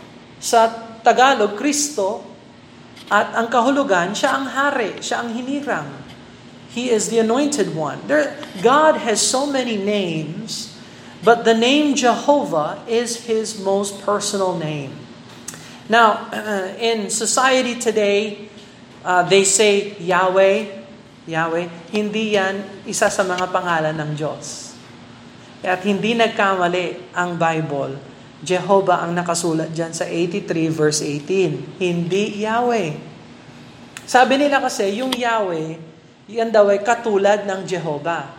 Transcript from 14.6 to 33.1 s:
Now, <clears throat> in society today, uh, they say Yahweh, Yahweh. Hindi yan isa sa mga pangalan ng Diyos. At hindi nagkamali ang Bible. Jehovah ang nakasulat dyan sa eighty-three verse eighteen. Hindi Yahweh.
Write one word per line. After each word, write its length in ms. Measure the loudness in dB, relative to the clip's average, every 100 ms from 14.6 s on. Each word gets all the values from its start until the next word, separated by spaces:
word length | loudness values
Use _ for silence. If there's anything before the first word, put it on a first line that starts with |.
| -4 -6 -8 -12 -16 -20 -20 -18 -16 -16 -18 -16 2
Now, 400 | 6 6 4 -4 -8 -4
<clears throat> 320 | -4 -4 -2
in 320 | -2 0 -2
society 640 | -4 -2 2 4 4 2 -2
today, 720 | 0 2 2 2 0 -6 -14 -20 -20 -20 -20 -8
uh, 180 | 0 2 6
they 160 | 6
say 560 | 6 4 4 4 0 -6
Yahweh, 800 | 0 2 4 6 4 4 -2 -10 -18 -20 -20 -20 -6
Yahweh. 400 | -2 -2 -2 -4 -8 -6
Hindi 480 | -4 -2 -2 0 0
yan 240 | 0 -2 -8 -14 -10
isa 240 | 0 0
sa 100 | 2
mga 300 | 0 -2 -2
pangalan 400 | -2 0 0 0
ng 180 | -2 -4 -4
Diyos. 460 | -6 -6 -10 -14 -16 -18 -20 -20 -20 -20 -20 -20 -20 -10
At 240 | -4 -2 0
hindi 320 | 0 0 0
nagkamali 960 | 0 2 0 2 0 0 -4 -8 -8
ang 240 | -4 -4 0
Bible. 720 | 0 0 -2 -4 -6 -8 -14 -20 -20 -14
Jehovah 640 | -4 -2 2 2 4 2 0
ang 80 |
nakasulat 560 | -2 -2 -2 -2 -2 -2
dyan 240 | -4 -6
sa 80 | -6 -4
eighty-three 560 | -2 -2 -4 -4 -2 0
verse 320 | 2 0 0
eighteen. 640 | -2 -6 -2 0 0 -2 -8 -4
Hindi 640 | -2 -2 0 0 -2 -2
Yahweh. 560 | -2 0 0 0 -2 -6 -12